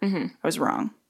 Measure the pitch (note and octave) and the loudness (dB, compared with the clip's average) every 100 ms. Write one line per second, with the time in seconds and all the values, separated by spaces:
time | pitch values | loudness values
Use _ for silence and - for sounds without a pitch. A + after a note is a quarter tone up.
0 | G3 F#3+ F3+ - - D#3 C#3+ - G#3+ - | 0 0 -2 -2 -2 0 0 0 -4 -8